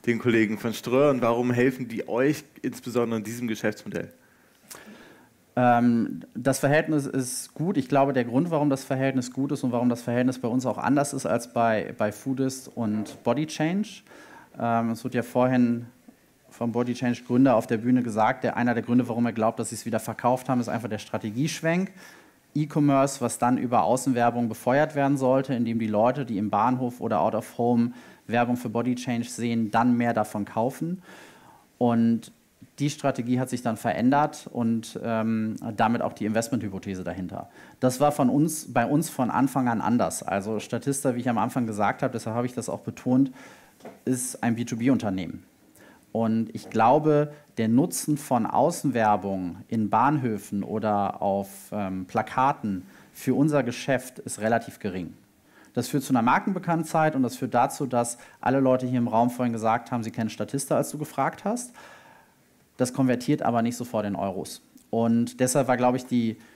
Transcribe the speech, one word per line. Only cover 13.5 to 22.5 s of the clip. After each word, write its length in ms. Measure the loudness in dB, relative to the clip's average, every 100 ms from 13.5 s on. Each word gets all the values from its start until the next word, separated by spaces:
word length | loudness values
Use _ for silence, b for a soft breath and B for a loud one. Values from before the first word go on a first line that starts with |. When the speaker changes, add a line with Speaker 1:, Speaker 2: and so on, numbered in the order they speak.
| -2 -2 -2 -4 -10 _ B B B B -6
Speaker 2:
Ähm, 340 | 0 0 0
es 120 | -4
wurde 140 | -4 -4
ja 60 |
vorhin 640 | -2 2 4 4 4 2 -4 _ -20 _ _ _ _
vom 220 | -6 -2
Body 220 | -2 -2
Change 300 | -2 -2 -4 0
Gründer 280 | 4 6 6
auf 120 | 4
der 100 | -2
Bühne 260 | 2 2
gesagt, 420 | 2 2 2 2 -2
der, 100 | 0
einer 180 | 0
der 100 | 0
Gründe, 260 | 2 2 2
warum 160 | 0 -2
er 80 |
glaubt, 260 | 2 0 0
dass 100 | -6
sie 60 | -6
es 100 | -4
wieder 140 | -4
verkauft 480 | -4 -2 0 0 0
haben, 140 | -2
ist 80 | -2
einfach 180 | -4 -4
der 120 | -8
Strategieschwenk. 920 | -6 -6 -4 -2 -4 -2 0 0 -2 B B B B B _